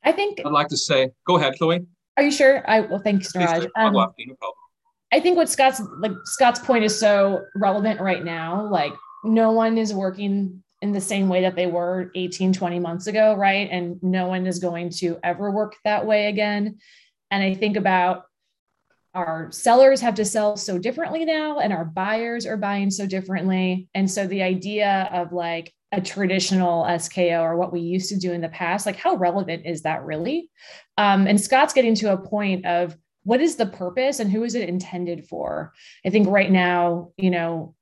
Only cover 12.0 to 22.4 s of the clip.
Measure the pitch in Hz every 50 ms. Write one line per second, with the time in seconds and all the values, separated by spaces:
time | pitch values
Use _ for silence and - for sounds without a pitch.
12 | 180 180 _ 185 185 175 180 - 185 185 185 185 190 175 175 175 175 165 170 180
13 | 185 214 202 220 214 214 214 196 202 196 196 196 208 - - 180 175 175 175 185
14 | - 185 185 185 180 180 185 185 185 185 180 175 185 180 170 170 175 175 170 -
15 | - 170 170 - - 175 175 170 202 208 196 208 214 208 - _ _ 214 208 208
16 | 208 220 214 208 208 208 202 196 208 208 208 208 202 214 214 - _ _ - _
17 | _ _ _ _ _ _ 196 196 196 190 190 190 220 214 202 208 190 202 190 185
18 | 180 180 185 180 - _ _ _ _ _ _ _ _ _ _ _ _ _ _ _
19 | _ _ _ 185 175 160 160 160 165 - - - - 247 233 247 269 269 269 262
20 | 247 240 214 196 214 202 - 220 214 208 208 202 - - 190 180 185 226 262 302
21 | 330 - - 330 330 320 320 311 311 302 302 294 - 208 196 165 170 165 160 190
22 | 185 202 220 226 233 233 233 240